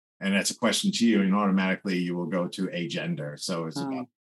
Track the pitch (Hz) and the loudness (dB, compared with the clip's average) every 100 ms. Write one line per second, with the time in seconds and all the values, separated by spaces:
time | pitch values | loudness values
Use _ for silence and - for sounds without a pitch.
0 | _ - 95 98 92 - 113 101 101 - | _ -6 0 0 0 0 0 2 0 4
1 | 117 104 95 101 101 95 92 92 104 90 | 4 6 4 4 4 4 2 0 -2 -2
2 | 90 87 85 90 90 - 95 87 85 85 | 0 -2 -2 -2 -2 -2 -4 -4 -4 -4
3 | 82 80 73 73 - 87 - 143 139 131 | -4 -4 -6 -8 -6 -4 -4 -4 -4 -6
4 | - _ | -8 _